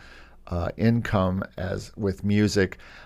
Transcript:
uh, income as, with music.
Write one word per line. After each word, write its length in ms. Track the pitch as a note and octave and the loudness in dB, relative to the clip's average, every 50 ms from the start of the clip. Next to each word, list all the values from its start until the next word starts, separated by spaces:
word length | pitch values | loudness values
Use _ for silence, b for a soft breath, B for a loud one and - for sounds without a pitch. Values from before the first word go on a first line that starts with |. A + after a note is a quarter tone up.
| b b b b b b b b - | b b b b b b b b -12
uh, 220 | - F2+ F2 - - - | -8 -6 -4 -4 -4 -2
income 680 | - F#2+ A2+ A#2 A#2 A2 - - G2 F#2 F#2 F#2 F#2+ - - - | 0 2 2 2 2 0 0 0 2 2 2 0 -2 -6 -8 -8
as, 340 | - - F#2 G2 G2+ G#2 - - | -8 -6 -6 -6 -8 -8 -12 -8
with 260 | - - G2 F#2 - - | -4 -4 -4 -2 -2 0
music. 540 | G#2 G2+ G#2 G#2+ G#2 - G#2 F#2+ F#2 - B B B B B B | 2 4 4 4 4 4 2 2 0 -2 B B B B B B